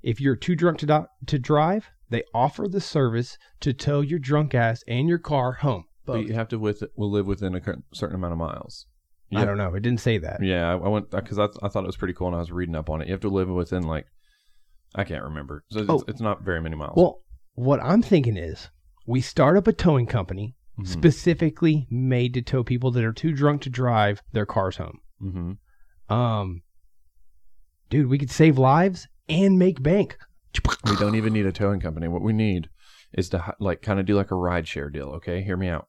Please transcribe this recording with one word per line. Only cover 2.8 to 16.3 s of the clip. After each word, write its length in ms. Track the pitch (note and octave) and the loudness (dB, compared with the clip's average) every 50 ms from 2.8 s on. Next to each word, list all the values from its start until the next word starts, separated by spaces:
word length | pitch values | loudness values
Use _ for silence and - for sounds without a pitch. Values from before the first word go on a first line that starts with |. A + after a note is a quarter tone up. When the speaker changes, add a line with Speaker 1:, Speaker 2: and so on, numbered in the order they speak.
Speaker 1:
service 580 | - - - D3+ C3 A#2+ A2+ A#2 A#2+ - - - _ _ - - | -6 -2 0 2 2 2 0 -2 -4 -4 -10 -20 _ _ -16 -4
to 120 | - D3 | -4 -4
tow 300 | B2 - - D3 D3 C#3+ | -4 -2 -2 0 0 0
your 180 | C#3+ C#3 E3 F3 | 0 0 -2 -4
drunk 340 | C3 C3 D3 D3 D3+ D3 - | 0 2 2 2 2 2 2
ass 300 | B2 A#2 A2+ A#2 - - | 2 2 2 0 -2 -6
and 220 | - A2+ B2 C#3 E3+ | -4 -2 0 2 0
your 100 | E3+ E3+ | 0 0
car 320 | - - D3+ C3+ B2 B2+ | -2 -2 0 0 0 0
home. 320 | B2 - D3 C#3+ A2+ F2+ E2 _ _ _ - | -2 0 -2 -2 -2 -2 -6 _ _ _ -8
Speaker 2:
But 60 | - B2+ A2+ | -6 -4 -4
Speaker 1:
Both. 100 | G#2+ G#2+ | -4 -2
Speaker 2:
you 60 | A2 | -4
have 120 | A2+ A2+ A2 | -4 -4 -4
to 100 | A#2+ A2 | -4 -2
with-, 240 | G#2+ G#2+ G#2 - G#2+ - - | -2 -2 -2 -4 -8 -10 -6
will 160 | - G#2 G#2 | -4 -2 0
live 160 | G2+ G#2 G2 | 0 0 0
within 280 | G2 G2 G2 G2+ F#2 F2+ | 0 -2 -2 -2 -4 -4
a 40 | F#2 | -4
cur-, 220 | - G2+ F2 - - _ | -4 -6 -6 -6 -10 _
certain 220 | - - - D#2+ F2 | -8 -8 -6 -6 -4
amount 200 | F#2+ F2+ F2 E2+ | -4 -4 -4 -2
of 40 | E2 | -4
miles. 480 | E2 D#2 - - - - - - - _ _ _ _ _ _ _ _ _ | -4 -4 -6 -10 -12 -16 -18 -20 -20 _ _ _ _ _ _ _ _ _
You 80 | - A2 | -2 0
Speaker 1:
I 20 | |
Speaker 2:
have 80 | A2+ G2+ | 0 0
Speaker 1:
don't 100 | G2+ G2+ | 0 -2
know. 160 | G2+ F#2 F2 | -2 -2 -2
It 60 | G2 | -2
didn't 180 | G#2+ A#2+ B2 A2 | 0 0 0 0
say 180 | - B2+ A2+ G2 | 2 0 0 0
that. 260 | D#2 - - - G2 | -2 -6 -4 -2 0
Speaker 2:
Yeah, 240 | F#2+ F#2 F2 E2+ E2+ | 0 2 2 2 0
I, 40 | F2+ | 0
I 120 | F2+ E2 G2 | 0 0 0
went, 240 | G#2+ G#2+ G2+ - | 0 0 -2 -4
uh, 100 | - G2 | -6 -6
'cause 160 | G2 - G#2+ G2+ | -6 -4 0 0
I, 60 | G#2 | 0
th-, 120 | G#2 - - | 0 -2 -6
I 60 | G2 G2+ | -8 -4
thought 140 | - G#2+ | -4 -4
it 40 | F#2+ | -4
was 100 | F#2 - | -4 -6
pretty 180 | - - F2+ F2 | -4 -6 -6 -4
cool, 120 | - F#2 F2+ | -2 -2 -2
and 80 | F2 | -2
I 40 | E2+ | -2
was 120 | E2+ E2 | -4 -4
reading 240 | E2+ F2+ F2+ E2 E2 | -4 -4 -4 -4 -4
up 120 | D#2 D#2 - | -6 -4 -4
on 100 | D#2 D#2 | -4 -4
it. 60 | D2+ - | -4 -4
You 60 | F#2+ | -6
have 60 | F#2 | -4
to 80 | - G2+ | -2 0
live 180 | G2 F#2+ F#2 F#2 | 0 0 0 0
within, 340 | F2+ F2 E2+ - F#2 F#2 F2 | 0 -2 -2 -2 -2 -2 -2
like, 220 | D#2+ D#2+ D2+ - _ _ _ _ _ _ _ _ _ _ - - _ _ - _ _ - | -2 -4 -4 -6 _ _ _ _ _ _ _ _ _ _ -20 -20 _ _ -20 _ _ -6
I 80 | - | -6
can't 220 | G2+ - E2+ C2 G1+ | -6 -4 -6 -8 -8
remember. 400 | C#2+ D#2 D2+ C#2 C2+ D2+ D2 _ _ | -8 -10 -10 -10 -10 -14 -14 _ _
So 80 | G#2 G#2+ | -6 -4
it's, 100 | G#2+ G#2 | 0 0
Speaker 1:
Oh. 140 | D#3+ C3+ - | 0 0 0
Speaker 2:
it's 140 | - - C#3 | -4 -8 -4
not 240 | A2+ G#2+ | -2 -2